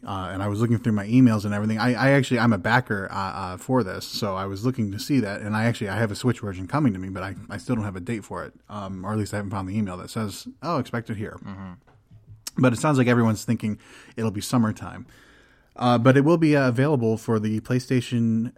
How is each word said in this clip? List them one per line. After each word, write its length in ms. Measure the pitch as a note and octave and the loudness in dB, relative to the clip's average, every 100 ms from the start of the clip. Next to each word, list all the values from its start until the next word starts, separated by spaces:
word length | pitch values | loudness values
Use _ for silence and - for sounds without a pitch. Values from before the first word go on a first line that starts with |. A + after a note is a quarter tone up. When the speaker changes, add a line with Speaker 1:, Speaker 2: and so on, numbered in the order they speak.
| - | -10
Speaker 1:
Uh, 240 | G2 F#2 | -8 -6
and 100 | F#2+ | -4
I 60 | G2+ | -4
was 120 | G#2 | 0
looking 180 | A#2 A#2 | 2 2
through 140 | A#2+ | 2
my 140 | G#2 G2+ | 0 2
emails 380 | B2 B2 A2 | 6 6 6
and 80 | G2+ | 0
everything. 240 | G#2 G#2+ A2 | -2 0 0
I, 160 | A#2+ | 0
I 160 | A2+ C3+ | 2 4
actually, 280 | C#3 B2+ A#2+ | 4 4 2
I'm 120 | A#2 | 4
a 60 | G2+ | 2
backer, 500 | F#2+ A#2+ - G#2 F#2+ | 2 2 2 -2 -4
uh, 40 | |
uh, 420 | G2 F#2+ F2+ F#2 F2+ | -6 -6 -6 -8 -8
for 260 | - B2+ | -2 0
this, 220 | F#2+ F2+ | 0 -4
so 320 | - - G#3 F#3+ | -8 -6 -4 -4
I 100 | G2 | -6
was 180 | G2 | -4
looking 280 | A#2+ B2+ G#2+ | -4 -2 -4
to 60 | G#2 | -4
see 180 | - C#3 | -2 0
that. 200 | G2+ G2+ | 0 -4
And 160 | G#2 G#2+ | -4 0
I 80 | |
actually, 240 | A2+ A2+ G2+ | 0 0 -2
I 80 | G2 | 0
have 140 | A2+ | -2
a 20 | G2+ | 0
Switch 220 | B2+ - | -2 -2
version 260 | G#2 F#2 F2+ | -4 -8 -4
coming 240 | C#3 C#3+ | 0 2
to 60 | F#2 | 0
me, 80 | F#2+ | -4
but 140 | F#2 | -6
I, 100 | F#2+ G2+ G#2 | -8 -10 -10
I 60 | G#2 | -10
still 180 | - A#2+ | -4 -4
don't 80 | |
have 120 | G#2 F#2 | -4 -6
a 40 | |
date 240 | F2 A2+ | -6 -8
for 200 | - F2+ | -8 -10
it. 80 | C#2+ - - | -10 -14 -16
Um, 360 | G#2 F#2+ F#2+ | -12 -10 -8
or 80 | F#2 | -4
at 60 | G#2+ | -4
least 140 | G2+ | -4
I 60 | G#2 | -4
haven't 120 | G2+ | -6
found 160 | G2+ F#2 | -6 -4
the 80 | G#2+ | -2
email 200 | G2+ F2+ | -2 -4
that 140 | - | -10
says, 360 | A#2 G#2+ F#2+ - - | -6 -6 -8 -14 -10
"Oh, 160 | D#3 D#3+ | -4 -4
expect 320 | - A#2 A2 | -4 -6 -6
it 60 | G#2 | -8
here." 220 | - - | -8 -10
Speaker 2:
Mm-hmm. 280 | - F#2+ F#2+ F2+ _ _ _ - - G#2+ - - | -14 -12 -12 -14 _ _ _ -20 -20 -20 -8 0
Speaker 1:
But 140 | B2+ | 2
it 40 | A2+ | 2
sounds 200 | D#3 C3+ | 2 4
like 80 | B2 | 4
everyone's 360 | A#2+ A2+ G#2+ | 4 4 2
thinking 340 | - A2+ A2 G#2 - - - - | -2 -2 -2 -6 -10 -20 -14 -6
it'll 140 | A2+ | -4
be 100 | G2 | -4
summertime. 680 | - B2+ A2 - F#2 F2+ - - - - _ _ _ | -2 2 2 0 -8 -14 -16 -20 -20 -20 _ _ _
Uh, 240 | - B2 A#2+ | -2 2 4
but 180 | A#2+ C3+ | 6 6
it 80 | |
will 140 | C#3 E3+ | 6 6
be, 180 | D#3+ D3 | 6 4
uh, 120 | C3 | 4
available 500 | B2 C#3+ C#3+ A2+ A2 | 2 2 2 2 0
for 220 | - A2+ | 0 0
the 180 | G#2+ G#2+ | 0 -2
PlayStation, 920 | - B2+ B2 B2+ - A#2+ A#2 A2+ A#2+ | 0 -2 0 0 0 0 2 2 -2